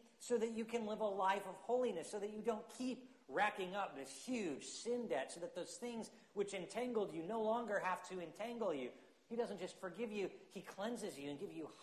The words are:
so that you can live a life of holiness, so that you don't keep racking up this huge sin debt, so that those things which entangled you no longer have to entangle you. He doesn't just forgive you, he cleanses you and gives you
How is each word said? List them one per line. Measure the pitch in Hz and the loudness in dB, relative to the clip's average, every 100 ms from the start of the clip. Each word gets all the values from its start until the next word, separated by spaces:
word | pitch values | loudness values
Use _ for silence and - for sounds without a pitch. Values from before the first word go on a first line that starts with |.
| - - | -16 -14
so | - 240 | 2 4
that | 226 | 4
you | 220 226 | 0 0
can | 233 208 | 0 0
live | 214 | 2
a | 214 | 2
life | 196 190 196 190 | 4 6 6 2
of | 175 | -6
holiness, | - 247 247 175 - | 2 4 4 2 -2
so | 208 | -2
that | 208 | -2
you | 214 | 0
don't | 214 214 - - | 0 0 -2 -4
keep | 262 240 - - - | -2 -2 -6 -20 -4
racking | 139 208 202 185 202 | 4 4 4 -2 0
up | 196 135 | -2 -2
this | 135 - - | -8 -8 -2
huge | 247 185 127 - | 0 2 -2 -6
sin | - 226 240 220 | -6 0 0 2
debt, | 147 135 | 2 0
so | 170 | -4
that | 170 | -6
those | 180 165 - | -6 -6 -6
things | 240 233 208 - - | -4 -4 -6 -10 -10
which | 202 196 190 | -2 0 0
entangled | 170 220 247 220 185 | -4 -2 2 2 2
you | 156 | 0
no | 165 226 | -2 2
longer | 214 233 233 196 | 4 4 4 2
have | 175 185 - | 4 0 -2
to | 185 | -4
entangle | 165 - 220 240 208 | -6 -4 -4 2 2
you. | 147 123 - - - _ | 2 0 -4 -18 -20 _
He | 226 | 0
doesn't | 220 196 | 0 0
just | 180 - | -4 -4
forgive | 190 170 233 | -6 -2 -2
you, | 208 185 - - | 0 0 -2 -12
he | 196 | -10
cleanses | 180 - 208 240 196 139 | -10 -4 -2 -2 -4 -4
you | 139 | -4
and | 143 | -2
gives | 196 | -4
you | 160 147 - | -4 -8 0